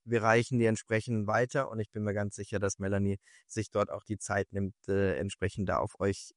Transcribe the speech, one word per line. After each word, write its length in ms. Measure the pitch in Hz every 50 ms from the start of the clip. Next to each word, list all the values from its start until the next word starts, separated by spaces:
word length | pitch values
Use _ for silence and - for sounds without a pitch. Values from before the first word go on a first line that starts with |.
| -
Wir 180 | 113 117 113
reichen 360 | 107 113 113 120 117 - 131 120
die 80 | 113
entsprechend 600 | 110 110 - - - 113 110 - 123 117 107 101
weiter 440 | 101 107 113 127 123 - 143 135 -
und 100 | 110 110
ich 100 | 104 -
bin 120 | - 107
mir 100 | 104 104
ganz 220 | 98 104 101 101 -
sicher, 240 | - 101 - 107 98
dass 200 | 101 98 - -
Melanie 400 | 98 98 101 98 101 98 98 98 _ - - - _
sich 240 | - - 110 104 -
dort 200 | - 104 104 -
auch 140 | 73 101 -
die 140 | - 107 -
Zeit 340 | - - 101 101 95 -
nimmt, 220 | - 98 98 95 - _ _ -
äh, 280 | 98 98 98 95 80
entsprechend 520 | 65 90 98 - - 92 98 - - 95 92
da 100 | 87 57
auf 200 | 64 - - -
euch 320 | 95 101 98 - - - -